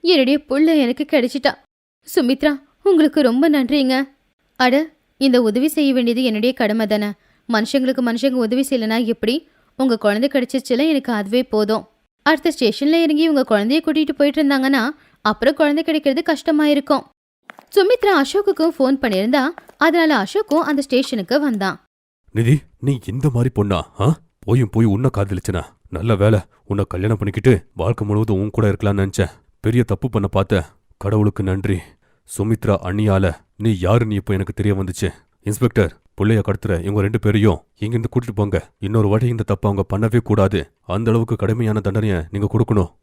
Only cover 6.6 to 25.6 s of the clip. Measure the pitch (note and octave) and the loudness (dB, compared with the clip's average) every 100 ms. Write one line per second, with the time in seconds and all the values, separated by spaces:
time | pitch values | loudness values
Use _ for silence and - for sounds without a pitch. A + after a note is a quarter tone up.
6.6 | A3 A3 G#3+ G#3 G#3 G3+ _ _ - A3+ | -2 0 0 -2 -2 -8 _ _ -4 -2
7.6 | A3 C#4+ B3+ C4 A#3+ A#3 C4+ B3+ A3+ B3 | 0 0 0 -2 -2 0 -2 0 -2 -2
8.6 | C4+ C4 A3 A3+ A3+ A3+ - C4+ _ _ | 0 -2 -2 -2 -2 -2 -4 -4 _ _
9.6 | _ - C4 A3+ G#3+ G#3 C4+ C#4 B3 C4 | _ -4 -2 0 0 0 0 0 -2 -4
10.6 | - A#3+ D#4 D4 C4+ A3 G3 A#3+ B3+ G#3+ | -2 0 2 0 -2 -4 -2 -2 0 -2
11.6 | G#3 A3 - _ _ _ - D#4 E4+ D4 | 0 -2 -6 _ _ _ 0 0 0 0
12.6 | A3+ F#3 C#4+ E4 E4 D4+ E4 C#4+ - G#3+ | -2 0 0 2 2 2 2 2 2 0
13.6 | G#3+ D4 D#4 D4+ D#4 D4 C#4+ D4 D4 C#4 | 2 0 0 -2 -2 0 0 2 0 0
14.6 | C4 C#4 A#3 D#4 _ _ G#3 G#3+ A#3+ D#4 | 0 0 -2 -6 _ _ -4 0 0 2
15.6 | D4 D4 E4 D#4 D4 C4+ E4+ D4 - D4+ | 0 0 -2 0 0 -2 -2 -2 0 2
16.6 | D4+ D4 C#4+ D4 - _ _ _ _ - | 2 2 0 -4 -4 _ _ _ _ -20
17.6 | _ - F#4+ B4 G4+ F4 C#4 G4 G4+ - | _ 2 2 2 4 2 2 0 0 0
18.6 | D#4+ E4 C4 C4+ B3+ F#3+ G#3+ C#4 C4 F4 | 0 0 0 0 0 -2 0 0 0 -6
19.6 | - _ D#4 E4+ D#4+ C4+ G3+ G4 G#4+ D4+ | -20 _ 0 2 2 2 0 -4 0 -2
20.6 | D#4 C#4+ C#4 B3+ C4+ A#3 F3+ C#4 C#4+ G#3+ | 0 -2 0 -2 0 -6 -2 -2 0 -2
21.6 | F#3+ E3 _ _ _ _ _ G#2+ A#2 D3 | -4 -6 _ _ _ _ _ -2 2 2
22.6 | - _ B2+ C#3 - B2+ D3+ A#2+ B2 - | 0 _ -4 -4 -6 -4 -2 0 -2 0
23.6 | G2+ F#2 - - G#2+ E3 _ _ - B2 | 0 -2 -4 -2 0 0 _ _ -2 0
24.6 | A2+ A2 A2+ G2+ C3 - G2 F#2 - F2+ | 0 2 2 2 0 -2 -4 -4 -4 -6